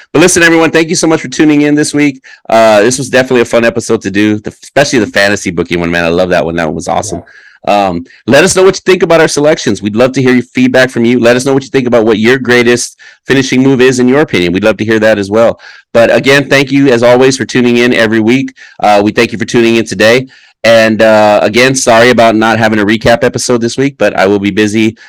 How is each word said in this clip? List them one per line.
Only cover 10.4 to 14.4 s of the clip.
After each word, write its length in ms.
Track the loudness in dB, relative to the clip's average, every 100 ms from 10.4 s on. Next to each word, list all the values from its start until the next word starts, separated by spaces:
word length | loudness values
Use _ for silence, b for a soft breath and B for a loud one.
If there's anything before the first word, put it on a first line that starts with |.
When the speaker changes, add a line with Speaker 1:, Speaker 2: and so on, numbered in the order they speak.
Speaker 1:
feedback 460 | -2 -2 0 2 0
from 160 | 0
you. 140 | 0 2
Let 160 | 2 0
us 80 |
know 80 | 0
what 100 | -4
you 60 | -2
think 180 | -4 0
about 180 | 0
what 120 | 2 0
your 200 | 0 0
greatest 600 | 0 0 2 0 -4 -16 B B
finishing 360 | -4 -2 0 0
move 160 | 0 2
is 200 | 2 2
in 80 | 0
your 120 | 0
opinion. 300 | 0 0